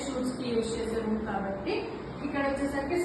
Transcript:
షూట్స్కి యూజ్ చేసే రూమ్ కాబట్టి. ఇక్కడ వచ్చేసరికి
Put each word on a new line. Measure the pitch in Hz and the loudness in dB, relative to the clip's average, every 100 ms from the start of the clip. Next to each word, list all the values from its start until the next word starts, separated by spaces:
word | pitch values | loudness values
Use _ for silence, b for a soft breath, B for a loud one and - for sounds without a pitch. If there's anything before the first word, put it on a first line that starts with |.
| 277 | -2
షూట్స్కి | 254 254 254 247 | 0 0 0 0
యూజ్ | 226 214 226 | 2 2 0
చేసే | 220 226 | 0 0
రూమ్ | 214 214 220 | 0 0 0
కాబట్టి. | 196 196 - - 415 - - - - 285 | -2 -2 -2 0 0 -2 -4 -6 -4 -2
ఇక్కడ | 285 277 | 2 2
వచ్చేసరికి | 269 277 277 269 349 | 2 0 0 2 2